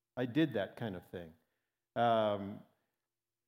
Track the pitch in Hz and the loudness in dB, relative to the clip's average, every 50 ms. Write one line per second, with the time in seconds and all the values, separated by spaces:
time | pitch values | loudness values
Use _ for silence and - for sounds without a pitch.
0 | _ _ _ 123 127 123 110 151 160 151 - 104 95 98 - - 120 107 92 87 | _ _ _ -4 -4 0 2 2 2 2 2 0 -2 -2 -4 -6 -6 -6 -6 -6
1 | - - - 90 85 80 80 _ _ _ _ _ _ _ _ _ _ _ - 117 | -10 -10 -10 -10 -10 -12 -16 _ _ _ _ _ _ _ _ _ _ _ -2 2
2 | 120 117 113 113 107 107 104 101 98 98 104 104 - _ _ _ _ _ _ _ | 4 4 4 4 4 2 2 0 -2 -6 -10 -12 -14 _ _ _ _ _ _ _
3 | _ _ _ _ _ _ _ _ _ | _ _ _ _ _ _ _ _ _